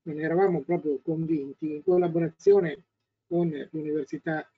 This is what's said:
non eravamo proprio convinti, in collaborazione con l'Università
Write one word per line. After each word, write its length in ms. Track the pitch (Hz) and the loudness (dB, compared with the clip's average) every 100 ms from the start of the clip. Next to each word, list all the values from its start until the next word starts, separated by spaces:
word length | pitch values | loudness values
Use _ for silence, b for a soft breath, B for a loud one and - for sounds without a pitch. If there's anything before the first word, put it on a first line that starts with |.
non 180 | 165 151 | -10 -6
eravamo 420 | 160 170 196 165 | -2 2 2 2
proprio 360 | 135 170 151 135 | -2 -2 -2 -4
convinti, 760 | - 160 160 156 139 - 156 | -4 -4 -2 -2 -4 -8 -8
in 80 | 151 | -4
collaborazione 1000 | 185 180 175 165 160 - 202 202 165 143 _ _ _ _ - | 2 2 2 0 -2 0 4 4 4 -6 _ _ _ _ -4
con 220 | 170 170 143 135 | 0 0 -2 -8
l'Università 800 | 156 151 151 135 147 165 156 - | -8 -4 -4 -4 -8 -4 -6 -6